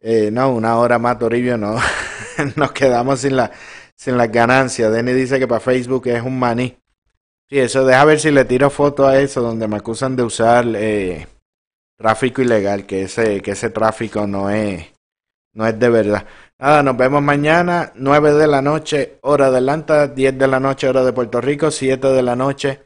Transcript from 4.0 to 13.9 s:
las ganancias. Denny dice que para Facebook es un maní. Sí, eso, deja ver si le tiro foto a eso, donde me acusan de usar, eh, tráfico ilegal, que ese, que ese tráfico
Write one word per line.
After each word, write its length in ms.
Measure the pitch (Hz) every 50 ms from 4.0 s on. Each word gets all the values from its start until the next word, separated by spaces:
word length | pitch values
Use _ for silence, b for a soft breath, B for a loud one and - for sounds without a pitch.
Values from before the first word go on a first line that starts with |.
| - 135 127
las 160 | 123 120 113
ganancias. 580 | 107 120 117 120 127 135 135 123 - - 113 107
Denny 220 | 110 113 117 127
dice 260 | 123 131 131 123 135 135
que 80 | 131
para 140 | 117 117 110
Facebook 460 | - 131 127 127 123 120 131 127 123
es 160 | 123 120 117
un 160 | 117 131 131 127
maní. 400 | 123 120 113 120 127 123 - _ _ _ _ _ _ _ _ _ _ _ _ _ _ _
Sí, 100 | 139 139
eso, 260 | 127 117 - - 131
deja 180 | 131 127 127 143
ver 120 | 151 156 151
si 120 | 151 156
le 160 | 147 135 127
tiro 240 | - 123 127 139 139
foto 360 | 135 - 143 143 143 143 139
a 120 | 135 135 135
eso, 240 | 139 139 - 135
donde 260 | 120 117 113 113 110 107
me 80 | 107
acusan 400 | 104 - 113 113 107 135 131 131
de 60 | 127
usar, 420 | 123 113 - - 117 113 120 123 120 120 113
eh, 520 | 101 107 110 107 104 98 92 87 76 78 - _ _ _ _ _ _ _ _ _ _ _ _ _ _
tráfico 420 | 107 110 110 - 139 127 117 -
ilegal, 460 | 131 120 113 107 98 98 101 101 95
que 160 | - 101 95
ese, 400 | 98 92 - - 113 110 104 98
que 80 | 90 -
ese 180 | 101 98 - 113
tráfico 580 | 101 107 110 110